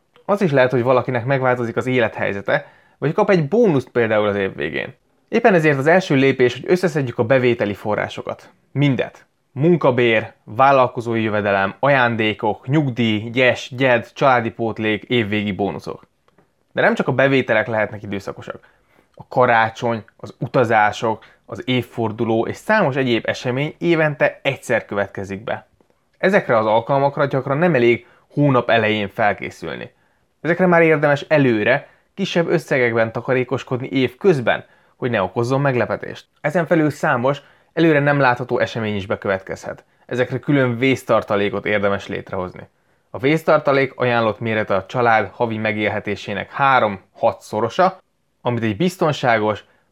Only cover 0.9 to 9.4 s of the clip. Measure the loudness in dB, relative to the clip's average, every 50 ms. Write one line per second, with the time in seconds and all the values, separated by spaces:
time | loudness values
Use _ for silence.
0.9 | 2 2 2 0 -4 -4 -2 -2 -2 0 2 0 0 0 -2 -4 -4 -4 -4 0
1.9 | 0 0 0 0 -2 -4 -4 -4 -4 -4 -2 -2 -2 -2 -2 -6 -16 _ _ _
2.9 | _ _ -6 -4 0 0 2 2 2 2 2 0 2 2 4 4 2 0 -2 -2
3.9 | _ 0 0 2 2 2 2 0 0 -2 -2 -4 -4 -6 -6 -6 -4 -6 -8 -8
4.9 | -12 _ _ _ _ _ _ _ -2 2 4 4 4 4 4 2 2 2 2 2
5.9 | 2 2 2 2 2 4 4 2 4 4 2 2 2 -2 -2 -2 0 0 0 -2
6.9 | -2 -2 -4 -4 -4 -4 0 0 2 2 2 2 0 0 -2 -4 -4 -6 -6 -4
7.9 | -4 -4 -4 -6 -8 -10 -10 -12 -12 -12 -16 -20 _ _ _ _ _ 0 0 2
8.9 | 2 0 -4 -6 -8 -16 -20 _ _ _